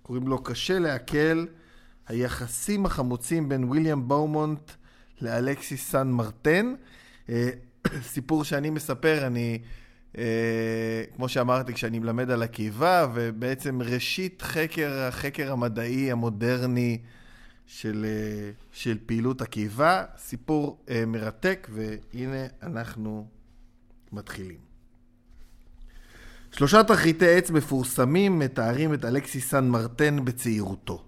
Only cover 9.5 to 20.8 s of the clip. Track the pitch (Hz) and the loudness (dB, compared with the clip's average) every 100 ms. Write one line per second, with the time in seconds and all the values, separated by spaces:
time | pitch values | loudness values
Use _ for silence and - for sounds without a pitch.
9.5 | 113 117 - - - - - 117 113 113 | -4 -8 -16 -16 -20 -18 -6 -2 0 0
10.5 | 113 113 113 113 113 - - 127 131 123 | 0 -2 -2 -2 -4 -6 -6 -2 0 2
11.5 | 127 123 113 117 113 117 117 127 120 113 | 2 0 -4 -4 -2 -2 -2 0 0 0
12.5 | 117 107 104 165 180 143 117 117 110 123 | -2 -4 2 4 4 2 0 -2 -2 -4
13.5 | 135 139 127 120 123 - - 185 - - | -4 -4 -2 0 -2 -2 -4 -4 -6 -6
14.5 | 165 160 165 147 135 131 - 139 135 139 | -2 -2 -2 -2 -2 -4 -4 -6 -4 -2
15.5 | 131 120 110 117 131 135 120 117 104 117 | 0 -2 -2 -2 0 0 0 -2 0 0
16.5 | 127 127 123 120 113 117 - - - - | 2 2 2 2 0 -6 -20 -20 -20 -20
17.5 | - - - 113 107 107 107 107 107 104 | -20 -20 -10 -6 -4 -4 -4 -6 -8 -10
18.5 | 104 - - 120 107 - 117 123 127 113 | -14 -20 -6 -2 -2 -2 0 0 -2 -4
19.5 | 110 107 107 156 190 185 - - 117 - | -4 -4 2 4 4 -2 -14 -12 -10 -2
20.5 | 151 147 - | 0 0 -8